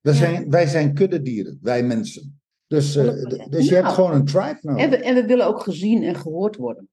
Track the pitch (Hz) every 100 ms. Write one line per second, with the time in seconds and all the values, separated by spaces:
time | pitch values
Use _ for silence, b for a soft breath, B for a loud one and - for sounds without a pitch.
0 | 143 143 170 175 - 160 165 160 147 143
1 | 190 175 131 110 95 - 101 123 123 113
2 | 104 - - - _ _ _ 151 143 147
3 | 123 - 123 127 - 156 147 180 180 -
4 | 185 147 143 170 240 302 151 131 277 269
5 | 254 254 220 247 190 214 - 156 196 226
6 | - 170 143 160 202 214 123 - -